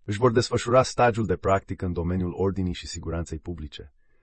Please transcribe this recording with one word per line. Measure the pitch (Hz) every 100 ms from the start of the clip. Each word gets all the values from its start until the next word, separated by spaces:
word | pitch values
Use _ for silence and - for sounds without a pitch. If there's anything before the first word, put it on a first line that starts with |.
își | - 101
vor | 123
desfășura | 117 - 123 120 131
stagiul | 127 - 120 110 101
de | 90
practică | 98 98 - 98
în | 95
domeniul | 85 85 92 90 85
ordinii | 95 95 92
și | 85 80
siguranței | 90 80 82 82 80
publice. | - 82 76 - - _ _ _